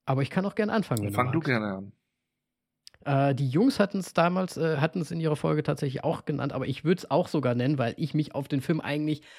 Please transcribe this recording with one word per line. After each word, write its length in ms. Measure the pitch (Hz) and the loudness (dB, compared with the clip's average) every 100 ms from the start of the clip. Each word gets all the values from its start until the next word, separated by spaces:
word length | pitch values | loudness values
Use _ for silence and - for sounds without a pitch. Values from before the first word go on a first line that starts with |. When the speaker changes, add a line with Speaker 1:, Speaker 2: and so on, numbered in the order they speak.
Speaker 1:
Aber 180 | - 135 | -2 0
ich 80 | 139 | 0
kann 160 | - 196 | 0 -2
auch 80 | |
gern 160 | - 214 | -2 0
anfangen, 340 | 226 - 120 | 0 0 -2
wenn 80 | 101 | -2
Speaker 2:
Fang 140 | - 127 | 0 0
Speaker 1:
du 60 | |
Speaker 2:
du 60 | 151 | 0
Speaker 1:
magst. 80 | 156 | 0
Speaker 2:
gerne 180 | 123 107 95 | 0 0 -6
an. 160 | 98 - _ _ _ _ _ _ _ _ - _ | -10 -16 _ _ _ _ _ _ _ _ -20 _
Speaker 1:
Äh, 300 | - 139 139 | -2 2 2
die 140 | 135 139 | 2 2
Jungs 320 | 139 262 - | 4 4 4
hatten's 320 | 202 196 180 | 2 0 -2
damals, 420 | - 170 180 185 - | 2 2 2 -4 -2
äh, 200 | 160 156 | -2 2
hatten's 340 | 160 185 160 | 0 0 -4
in 100 | 170 | -2
ihrer 140 | 160 151 | 0 0
Folge 260 | 165 151 | 0 0
tatsächlich 420 | 151 139 143 127 | 0 -2 -2 -2
auch 220 | 143 160 - | -4 -4 -4
genannt, 260 | 143 139 | -4 -2
aber 140 | 131 131 | -4 -4
ich 160 | 131 | -2
würd's 260 | 156 185 - | 0 0 2
auch 180 | 147 170 | 0 2
sogar 260 | 160 127 | 0 2
nennen, 220 | 120 123 147 | 2 2 2
weil 160 | 117 - | 0 -2
ich 160 | 156 | -2
mich 200 | 151 147 | -2 -2
auf 120 | - 143 | -4 -2
den 140 | 139 | -2
Film 200 | - 160 | 0 -2
eigentlich 420 | - 147 151 151 - | 0 -2 -2 -2 -6